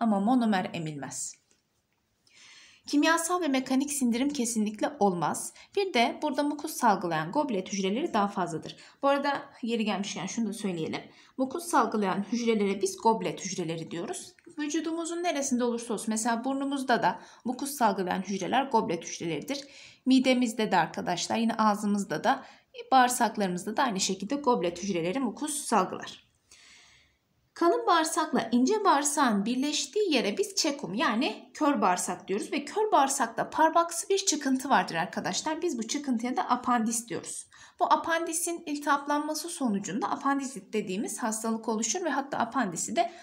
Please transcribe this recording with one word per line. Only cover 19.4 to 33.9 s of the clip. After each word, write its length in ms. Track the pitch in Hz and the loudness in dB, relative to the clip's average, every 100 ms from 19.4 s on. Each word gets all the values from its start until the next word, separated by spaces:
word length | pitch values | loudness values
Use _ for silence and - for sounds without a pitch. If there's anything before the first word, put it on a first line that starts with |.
| - 277 - - - - - | -4 -8 -10 -18 -20 -6 4
Midemizde 680 | 262 262 254 247 220 214 | 6 6 4 2 0 2
de 40 | 185 | 2
arkadaşlar, 600 | 202 - 175 175 - 220 | 2 -2 -4 -2 0 0
yine 180 | 226 | 0
ağzımızda 680 | - 220 202 208 202 196 156 | 2 2 2 0 0 -2 0
da, 200 | 202 262 - - _ - - | 2 0 -2 -20 _ -14 4
bağırsaklarımızda 840 | 262 247 254 220 220 196 180 185 220 | 6 6 4 0 2 0 -2 -4 0
da 60 | |
aynı 180 | 269 190 | 0 0
şekilde 340 | - 190 - | -2 -2 -4
goblet 480 | 285 285 233 175 175 | -2 2 2 0 -2
hücreleri 380 | 196 175 165 254 | -2 0 0 0
mukus 440 | 247 196 294 - | -2 -4 -6 -6
salgılar. 600 | - 233 185 - - - _ _ _ - - - - _ _ _ _ _ _ | 0 2 2 -2 -10 -16 _ _ _ -20 -20 -20 -20 _ _ _ _ _ _
Kalın 320 | - 339 480 440 | 0 2 4 4
bağırsakla 640 | 339 311 - 311 262 240 | 2 2 0 0 0 2
ince 320 | 240 262 427 | 2 4 4
bağırsağın 600 | 392 294 294 - 262 202 | 4 4 2 2 2 2
birleştiği 720 | 202 254 285 302 - 415 415 | 0 0 0 -2 -2 0 2
yere 240 | 269 196 254 | 2 2 0
biz 160 | 403 | -2
çekum 400 | - 320 285 175 | 0 -2 -2 -4
yani 560 | 196 311 220 311 - - | -2 0 2 0 -4 -10
kör 260 | - 302 262 | -2 2 4
bağırsak 480 | 202 180 - 180 - | 4 2 -2 -6 -4
diyoruz 240 | 196 - | -4 -2
ve 120 | 311 | -6
kör 280 | - - 427 | -4 -2 4
bağırsakta 580 | 349 - - 226 - - | 4 4 2 -2 -2 -4
parmaksı 580 | - 320 320 339 | 2 4 4 2